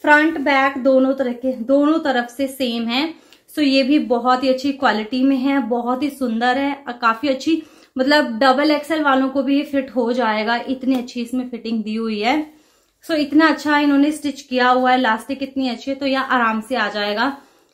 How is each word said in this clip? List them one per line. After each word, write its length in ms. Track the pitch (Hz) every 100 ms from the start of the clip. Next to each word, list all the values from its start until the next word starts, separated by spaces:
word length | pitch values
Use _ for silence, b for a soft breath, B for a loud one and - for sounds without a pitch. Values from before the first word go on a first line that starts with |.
फ्रंट 340 | 302 294 311 320
बैक 400 | 277 269 277 277
दोनों 340 | 262 262 262
तरह 180 | 269 247
के, 180 | 240 262
दोनों 440 | 226 233 277 294 320
तरफ 320 | 294 247 240
से 160 | - 269
सेम 420 | 269 247 233 226
है। 200 | 247 320 - b b b
So 80 | -
ये 200 | 285 269
भी 160 | 254 302
बहुत 440 | 220 233 247 254
ही 40 | 262
अच्छी 240 | 254 285
क्वालिटी 500 | 277 247 214 214 254
में 140 | 269 269
है, 240 | 269 277 220
बहुत 340 | 240 233 254
ही 80 | 294
सुंदर 480 | - 247 220 247 254
है, 260 | 285 277 - 240
काफी 260 | 233 226 294
अच्छी, 340 | 269 311 320 B B B 254
मतलब 420 | 262 294 247 220
डबल 320 | 269 262 302
एक्सएल 320 | 294 294 311
वालों 260 | 294 262 262
को 140 | 277
भी 140 | 254 277
ये 60 |
फिट 300 | 285 277 262 254
हो 160 | 233
जाएगा, 440 | 247 220 214 214 240 -
इतनी 260 | 262 247
अच्छी 260 | 254 247 247
इसमें 260 | 233 254 247
फिटिंग 320 | 226 226 226
दी 100 | 214
हुई 260 | 220 226 208
है। 160 | 220 302 302 b b b b _ -
So 80 |
इतना 340 | 311 285 294 320
अच्छा 300 | 311 294 294
इन्होंने 340 | 294 277 294
स्टिच 280 | 302 294 -
किया 260 | - 254 247
हुआ 220 | 254 254
है, 60 | 254
इलास्टिक 440 | 240 233 - 277
इतनी 260 | 269 269 262
अच्छी 220 | 233 269
है 60 | 269
तो 100 | 277
यह 140 | 262
आराम 400 | 262 254 226 220
से 160 | 214 240
आ 120 | 202
जाएगा। 480 | 208 208 208 262 269 B B B